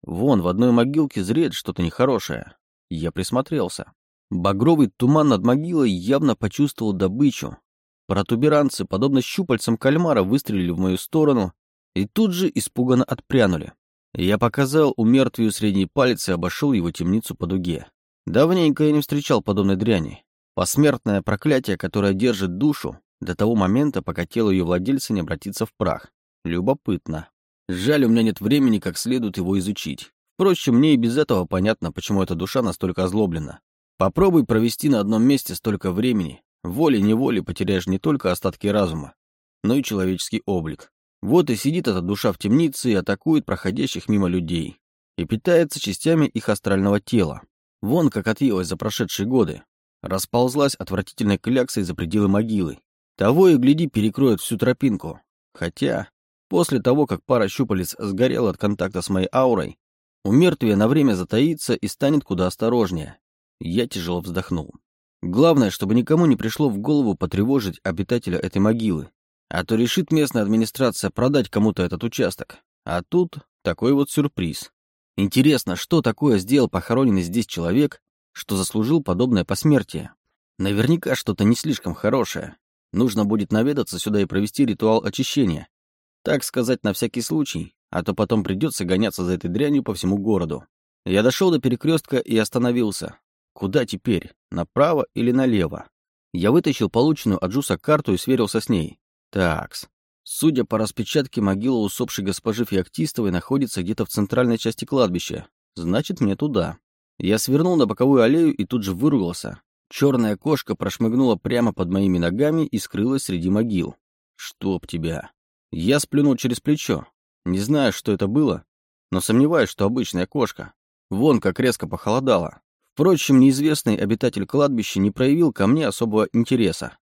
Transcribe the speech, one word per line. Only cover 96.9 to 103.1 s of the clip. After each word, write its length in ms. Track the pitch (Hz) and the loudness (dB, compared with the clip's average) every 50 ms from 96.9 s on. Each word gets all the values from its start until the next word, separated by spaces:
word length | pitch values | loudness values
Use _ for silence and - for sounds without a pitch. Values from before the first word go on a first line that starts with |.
| - 117 131 156 156 - - 113 95 - 92 | 2 2 2 2 2 0 0 0 0 0 -2
от 80 | 92 | -2
Джуса 260 | 101 139 139 - 95 | -2 -4 -2 -2 -4
карту 360 | - - - 151 151 - - 95 | -4 0 0 0 0 2 -2 -2
и 40 | |
сверился 440 | 87 - - 131 120 110 101 - 113 | -2 0 0 0 0 0 0 -2 -4
с 80 | - - | 0 0
ней. 300 | 113 87 78 - - _ _ _ _ _ _ _ | 0 0 -2 -4 -10 _ _ _ _ _ _ _
Такс. 560 | - 98 92 85 78 - - - - - - _ _ _ _ _ _ _ _ | -2 0 0 0 0 -2 -6 -10 -14 -16 -16 _ _ _ _ _ _ _ _
Судя 400 | - - - 147 160 147 123 110 | -14 -6 0 0 2 2 2 -2
по 140 | _ 113 | _ -2
распечатке, 640 | 107 110 107 - - 107 - - 120 135 131 - 120 | -2 -2 -2 -4 -6 -8 -2 -2 -2 -2 -2 -4 -2
могила 360 | 104 98 98 98 110 131 131 | 0 0 0 0 0 -2 0
усопшей 480 | 117 104 98 - - 127 - - - 98 | 0 -2 -2 -2 -4 -6 -6 -6 -6 -4
госпожи 400 | 98 95 - _ 113 104 113 120 | -4 -6 -4 _ -4 -2 -2 -2
Феоктистовой 640 | - 101 95 90 - - - 160 151 | 0 0 -2 -2 -2 -4 -4 -4 -4